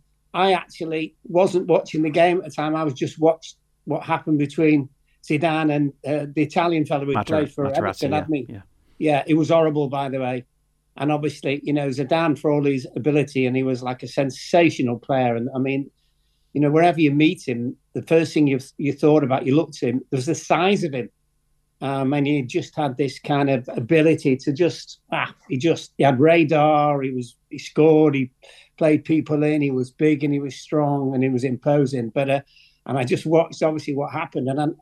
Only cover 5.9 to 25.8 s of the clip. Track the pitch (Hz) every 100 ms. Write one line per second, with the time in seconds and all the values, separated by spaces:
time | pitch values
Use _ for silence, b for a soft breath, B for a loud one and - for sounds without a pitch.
5.9 | - 135 151 143 143 151 185 170 165 147
6.9 | 147 139 139 - 156 147 - 139 156 101
7.9 | 95 139 151 151 151 117 107 - _ _
8.9 | - 151 139 - 160 147 165 160 147 139
9.9 | 139 139 135 127 127 131 _ _ _ _
10.9 | - 139 151 151 147 151 143 - 147 139
11.9 | 127 131 165 165 139 156 147 143 139 127
12.9 | - 143 147 143 135 127 131 131 123 127
13.9 | 127 131 - 135 - - 175 170 - 127
14.9 | 117 - 135 120 117 123 127 135 139 135
15.9 | _ _ _ _ _ _ 139 147 156 175
16.9 | 165 151 143 156 180 - 120 120 - _
17.9 | 127 104 165 160 156 147 135 - - 143
18.9 | 143 151 151 135 131 135 143 151 - 127
19.9 | 123 - 135 127 156 - 160 185 202 170
20.9 | 131 156 _ _ _ _ _ _ - 135
21.9 | 139 135 147 139 147 120 175 - - 147
22.9 | 123 139 - - 143 139 135 127 - 113
23.9 | 165 156 156 151 131 - 135 170 160 -
24.9 | - - 160 127 - - 127 160 156